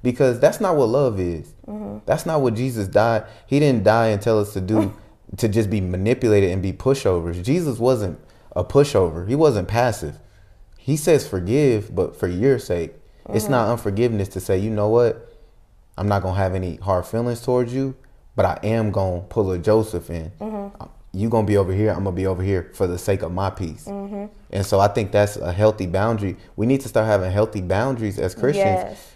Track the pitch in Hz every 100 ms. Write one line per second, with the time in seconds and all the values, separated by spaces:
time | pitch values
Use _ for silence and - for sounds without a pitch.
0 | 127 120 135 117 143 226 196 156 117 127
1 | 139 98 87 82 - - - 214 208 104
2 | - - 175 160 127 110 131 117 95 104
3 | 113 95 - - - 139 147 120 101 113
4 | 113 104 110 110 104 98 92 107 101 -
5 | - _ - - 113 104 104 107 92 92
6 | 101 127 117 104 95 92 92 87 131 139
7 | 101 90 85 87 92 170 160 113 120 127
8 | 98 78 - _ - - - 139 147 104
9 | 90 80 92 139 156 107 87 113 123 -
10 | 76 - - - - - - - - 135
11 | 165 151 - 95 90 131 147 110 98 92
12 | 90 - 92 90 127 123 - 87 80 -
13 | - - - 113 107 127 110 117 104 101
14 | 123 110 98 92 - 95 104 107 104 113
15 | 120 - - - - _ _ _ _ -
16 | 101 101 95 92 95 95 92 78 95 90
17 | 90 113 120 117 120 123 120 127 135 127
18 | - - - - 95 - 107 113 110 98
19 | 95 87 95 - 95 90 85 110 110 87
20 | - 82 80 - 214 214 202 - - -
21 | - - 113 117 107 101 92 95 107 92
22 | 98 87 95 92 95 95 - - 92 87
23 | - 95 85 90 98 - 85 - - 202
24 | 196 202 208 - - - 196 - - 110
25 | 98 104 101 - 87 90 107 107 92 92
26 | 107 113 101 - - - 113 135 117 117
27 | 110 104 92 101 110 107 90 95 127 123
28 | 110 98 87 - 123 151 190 185 - -
29 | -